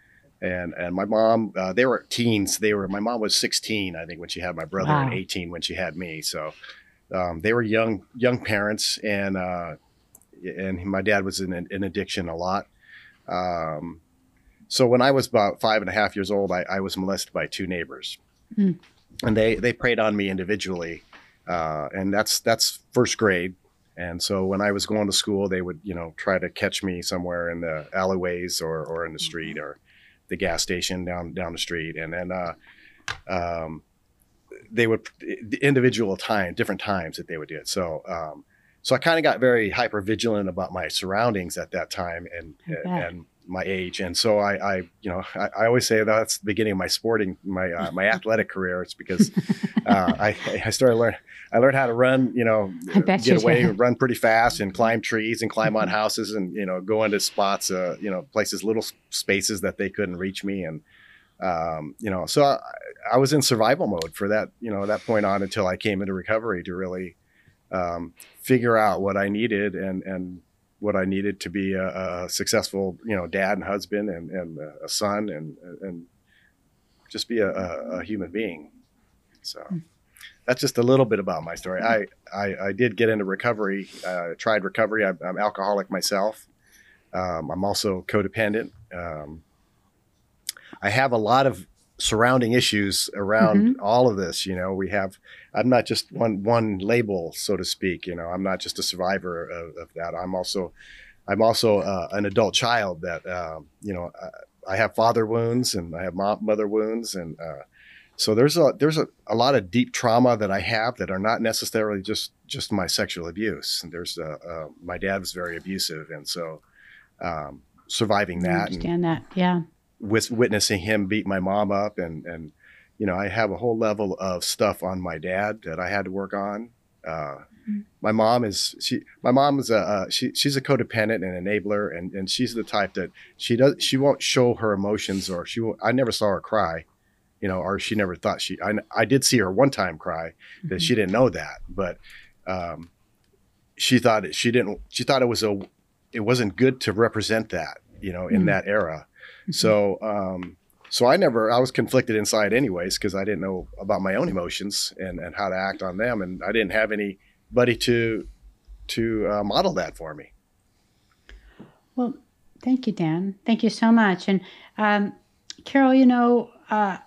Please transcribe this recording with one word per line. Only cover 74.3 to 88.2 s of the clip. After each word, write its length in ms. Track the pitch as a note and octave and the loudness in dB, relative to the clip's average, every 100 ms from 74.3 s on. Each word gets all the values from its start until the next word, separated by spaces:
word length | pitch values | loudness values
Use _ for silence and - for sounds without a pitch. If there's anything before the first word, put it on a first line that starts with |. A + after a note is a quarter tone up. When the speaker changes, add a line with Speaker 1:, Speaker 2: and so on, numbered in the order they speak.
Speaker 1:
and 260 | F#2 E2+ D2+ D2+ D2 | -8 -8 -10 -14 -14
a 60 | D#2+ | -8
son 400 | - G#2 G#2 G#2+ | -2 -2 -2 -4
and, 260 | D#2 D#2 - F2 E2+ | -6 -10 -14 -18 -14
and 240 | F#2+ E2+ E2+ _ _ _ _ _ _ _ _ _ - | -12 -12 -16 _ _ _ _ _ _ _ _ _ -12
just 200 | G#2+ - | -10 -2
be 100 | A2+ | 0
a, 100 | G2 | 0
a, 500 | E2+ F2+ C#2+ D2 F2+ | 0 -4 -6 -6 -8
a 40 | |
human 280 | E2+ G#2 E2+ | -6 -6 -6
being. 400 | G2+ G#2+ D#2 D2+ _ _ _ _ _ _ _ | -4 -6 -8 -16 _ _ _ _ _ _ _
So 200 | - - - | -14 -14 -10
Speaker 2:
Hmm. 80 | F3 - _ _ - - _ - | -10 -10 _ _ -20 -20 _ -4
Speaker 1:
that's 140 | B2+ | -2
just 180 | C#3 - | 0 2
a 40 | |
little 220 | A#2+ C3+ A#2 | 6 6 6
bit 140 | G2+ | 2
about 240 | F#2+ E2 | 0 -4
my 120 | E2 E2+ | -6 -10
story. 260 | F#2 F#2 | -8 -2
I, 260 | A2+ A2 F#2+ _ - G2 | 0 0 -2 _ -12 -6
I, 200 | G2+ F#2 G2 | -4 -4 -4
I 20 | |
did 240 | G2 B2 G2 | 0 0 2
get 120 | A2+ | 2
into 140 | G#2+ F#2+ | 2 -2
recovery, 640 | F#2+ A#2+ G#2+ G2 G2 F#2 - F#2 | -2 -2 0 -2 -2 -6 -10 -6
uh, 240 | F2+ E2+ E2 | -4 -4 -4
tried 260 | A2+ G#2+ | 0 0
recovery. 420 | F#2 - G#2+ A2 G2 | 0 0 2 2 0
I'm, 120 | F2 F2+ | 0 -4
I'm 120 | F#2 | -2
alcoholic 520 | G#2 G2 G2 G2+ F#2+ | -2 0 0 0 0
myself. 560 | F#2+ - G2 G#2+ - - _ _ _ _ _ _ | -2 0 0 0 -4 -14 _ _ _ _ _ _
Um, 380 | F#2 F2+ E2 D#2 | -6 -4 -4 -4
I'm 120 | E2+ | -2
also 400 | G2+ G2 G#2+ F#2 - | -2 0 -2 -2 -2
codependent. 640 | G#2+ | -2